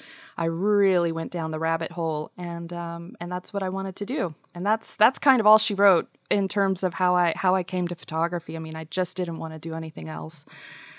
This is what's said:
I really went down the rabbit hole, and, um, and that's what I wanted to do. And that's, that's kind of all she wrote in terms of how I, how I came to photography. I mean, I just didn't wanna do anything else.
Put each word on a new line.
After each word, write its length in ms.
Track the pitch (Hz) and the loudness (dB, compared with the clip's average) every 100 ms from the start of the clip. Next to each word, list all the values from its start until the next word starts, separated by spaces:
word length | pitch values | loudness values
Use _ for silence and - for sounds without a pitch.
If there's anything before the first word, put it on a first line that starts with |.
| - - - - | -20 -20 -14 -4
I 100 | 165 | -2
really 680 | 165 202 208 196 180 170 | 0 2 4 4 4 2
went 180 | 165 160 | -2 -4
down 200 | 175 160 | -4 -4
the 80 | 156 | -2
rabbit 340 | 160 165 175 | 0 0 -2
hole, 360 | 170 165 151 151 - | -4 -2 -2 -6 -8
and, 360 | 175 170 170 | -8 -6 -8
um, 420 | 175 170 170 170 - | -8 -8 -8 -10 -10
and 100 | 175 | -6
that's 220 | 180 - | -6 -6
what 100 | 202 | -4
I 60 | 190 | -4
wanted 260 | 190 190 185 | -4 -6 -6
to 80 | 208 | -6
do. 300 | 294 180 151 _ | -2 -4 -6 _
And 120 | 175 190 | -4 0
that's, 320 | 220 - - | 0 -2 2
that's 200 | 220 262 | 2 4
kind 220 | 294 254 | 4 6
of 80 | 208 | 8
all 100 | 214 | 6
she 160 | - | 6
wrote 360 | 190 202 175 - _ - | 4 6 6 2 _ -2
in 200 | 202 190 | 0 0
terms 340 | 208 196 185 | 0 0 2
of 120 | 185 175 | -2 0
how 200 | 180 180 | 2 4
I, 160 | 175 - | 2 2
how 180 | 185 185 | 2 2
I 80 | |
came 240 | 180 185 175 | 0 -2 -2
to 80 | 170 | -4
photography. 640 | - 156 165 170 - 160 | -6 -2 0 -2 -6 -8
I 20 | |
mean, 160 | 160 156 | -8 -8
I 80 | |
just 320 | 160 - 185 - | -8 -4 -4 -2
didn't 220 | 170 165 | -4 -4
wanna 220 | 160 160 | -6 -8
do 160 | 165 160 | -8 -6
anything 340 | 160 160 160 | -6 -8 -8
else. 340 | 156 156 - - - - - - | -8 -8 -10 -16 -20 -18 -18 -20